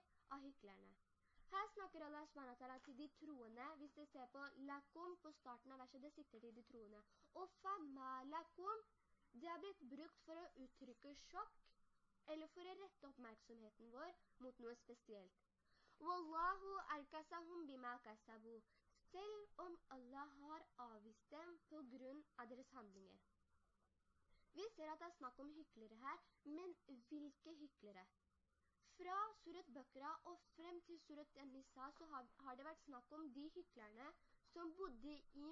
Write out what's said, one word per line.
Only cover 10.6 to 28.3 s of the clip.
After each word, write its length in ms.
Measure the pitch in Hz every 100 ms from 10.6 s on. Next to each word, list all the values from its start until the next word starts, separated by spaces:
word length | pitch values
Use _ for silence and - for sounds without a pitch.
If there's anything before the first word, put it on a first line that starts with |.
uttrykke 520 | 254 - 254 233 285 285
sjokk, 380 | - 359 440 - - - - - - - -
eller 200 | 311 311
for 200 | 359 359
å 80 | 381
rette 260 | 381 - 277
oppmerksomheten 840 | 262 233 220 - 233 214 - 233
vår 180 | 240 330 349 - -
mot 200 | 254 247
noe 160 | 233 240
spesielt. 640 | - 240 - 208 190 - _ _ - - - -
«Wallahu 720 | 311 359 311 320 349 392 392 392 - 403
arkasahum 680 | 277 311 311 339 339 349 294
bima 320 | 262 247 247
kasabu», 640 | 220 220 - 226 220 226 - - - - -
selv 500 | 359 415 427 415 -
om 160 | 359 339 -
Allah 380 | 262 247 269 294 277
har 220 | 285 320 320 -
avvist 540 | 240 220 214 220 -
dem 280 | 294 339 330 -
på 100 | 311 262
grunn 300 | 247 262 294 302 -
av 120 | 233
deres 200 | 247 262 269
handlinger. 440 | 208 190 190 190 - - - - - - - - - - - - - 294
Vi 100 | 440 -
ser 160 | 311
at 80 | 311
det 80 | 349
er 80 | 339
snakk 240 | 254 247
om 140 | 285 302
hyklere 400 | 294 226 220 220
her, 220 | 269 349 - -
men 320 | 285 302 359 330 - 254 -
hvilke 460 | 302 294 - 311 320
hyklere? 480 | 294 - 208 190 190 - _